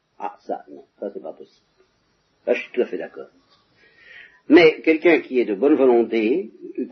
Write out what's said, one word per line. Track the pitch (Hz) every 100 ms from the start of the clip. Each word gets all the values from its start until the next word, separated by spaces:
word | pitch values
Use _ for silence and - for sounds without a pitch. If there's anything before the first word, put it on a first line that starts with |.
| _ -
Ah, | 98 -
ça, | - - -
non, | - - -
ça | 104
c'est | -
pas | 78
possible. | - - _ _ _ _ _ _ _ _ _ -
Là, |
je | -
suis | -
tout | -
à | -
fait | 85
d'accord. | 82 - 67 _ _ _ _ _ _ _ - - - _ -
Mais | - 160 -
quelqu'un | 160 160 175 147
qui | - 127
est | 107
de | 98
bonne | 139 156
volonté, | 131 120 113 113 110 160 214 - - - 127